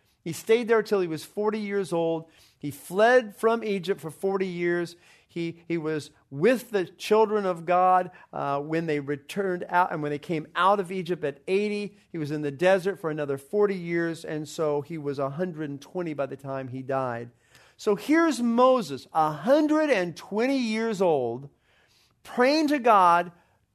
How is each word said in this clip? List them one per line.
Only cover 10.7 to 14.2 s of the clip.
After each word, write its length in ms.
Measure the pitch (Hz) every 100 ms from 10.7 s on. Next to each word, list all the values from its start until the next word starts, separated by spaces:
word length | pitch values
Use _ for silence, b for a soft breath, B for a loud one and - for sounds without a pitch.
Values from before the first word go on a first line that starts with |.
| 202
of 120 | 175
Egypt 320 | 190 170 165
at 160 | 147 135 -
eighty, 520 | 196 208 208 202 b b
he 80 | 170
was 120 | 143
in 100 | 151
the 100 | 147
desert 500 | 139 180 196 185 190
for 100 | 160
another 260 | 151 143 139
forty 380 | - 208 208
years, 500 | 190 170 170 165 160